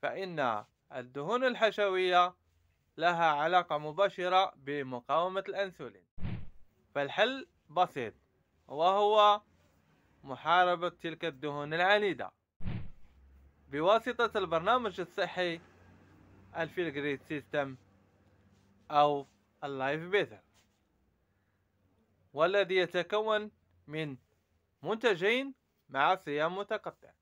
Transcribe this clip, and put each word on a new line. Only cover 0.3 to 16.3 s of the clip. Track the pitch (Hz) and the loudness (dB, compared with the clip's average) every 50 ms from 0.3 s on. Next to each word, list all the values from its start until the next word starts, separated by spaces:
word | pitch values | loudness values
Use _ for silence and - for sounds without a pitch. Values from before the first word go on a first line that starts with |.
| 175 156 143 123 113 104 104 _ _ _ _ _ - | -4 -2 -2 -2 -2 -2 -6 _ _ _ _ _ -14
الدهون | 131 123 123 127 139 143 160 220 247 262 | -14 -14 -12 -12 -10 -6 -4 -2 0 0
الحشوية | 254 240 180 220 214 196 - 208 202 185 185 185 185 180 175 180 180 180 _ _ _ _ _ _ _ _ _ _ _ _ | 0 0 2 0 0 2 2 0 0 0 0 0 4 6 4 4 4 2 _ _ _ _ _ _ _ _ _ _ _ _
لها | - 156 175 175 170 170 | -2 0 0 2 4 4
علاقة | 160 151 143 151 165 180 180 175 175 170 147 | 4 4 4 2 4 4 2 2 2 -2 -4
مباشرة | 151 151 151 160 196 196 185 - 175 180 180 185 196 - - | -4 -6 0 0 0 0 0 -2 -4 2 4 4 2 2 -2
بمقاومة | _ 139 135 143 147 139 131 127 120 120 _ 135 156 170 185 185 190 190 190 | _ -10 -8 -6 -6 -6 -6 -8 -10 -6 _ 0 0 0 0 -2 -6 -6 -6
الأنسولين، | 190 185 202 190 175 _ 151 120 101 95 87 _ _ - - - - - - - - - - _ _ _ _ _ _ | -6 -6 -6 -6 -6 _ -16 -16 -16 -18 _ _ _ -6 -4 -4 -4 -6 -8 -12 -12 -16 -20 _ _ _ _ _ _
فالحل | 143 143 139 - - 202 240 262 269 - _ _ _ _ _ | -6 -6 -4 0 0 0 0 0 -6 -10 _ _ _ _ _
بسيط، | 147 165 180 - - 143 123 110 - _ _ _ _ _ _ _ _ _ _ - | 0 0 0 0 0 -8 -8 -8 -10 _ _ _ _ _ _ _ _ _ _ -14
وهو | 127 143 160 180 190 202 208 208 214 214 208 208 208 214 _ _ _ _ _ _ _ _ _ _ _ _ _ _ _ _ - | -6 0 2 2 4 4 4 4 6 6 8 6 6 4 _ _ _ _ _ _ _ _ _ _ _ _ _ _ _ _ -14
محاربة | 139 131 123 - 151 170 180 180 180 175 165 170 175 | -12 -12 -8 0 2 4 6 6 4 2 0 -2 -6
تلك | 165 _ - 170 156 156 - | -6 _ -10 -10 -8 -6 -6
الدهون | 165 147 131 135 151 143 147 147 147 156 | -8 -8 -6 -8 -6 -6 -6 -6 -6 -2
العنيدة | 165 175 185 208 208 208 202 165 117 104 92 _ _ _ _ _ _ - - - - - - - - - - - - - - - - - - _ _ _ _ | 0 2 4 4 4 2 0 -2 -4 -8 -12 _ _ _ _ _ _ -6 -4 -4 -6 -8 -10 -12 -14 -18 -20 -20 -20 -20 -20 -20 -20 -20 -20 _ _ _ _
بواسطة | 135 143 156 180 208 220 220 254 240 - 240 220 - 220 | -8 -2 2 4 4 4 2 -2 -2 0 -2 0 0 -2
البرنامج | 190 170 165 165 165 196 233 254 247 214 180 196 | -4 -2 -2 -2 2 2 0 2 0 -2 -6 -6
الصحي | 180 170 - - 190 175 - 180 180 175 165 165 - - _ - - - - - - _ - - - - | -10 -8 -4 -6 -4 -4 -2 -4 -4 -4 -4 -6 -12 -20 _ -20 -20 -20 -20 -20 -20 _ -20 -20 -20 -20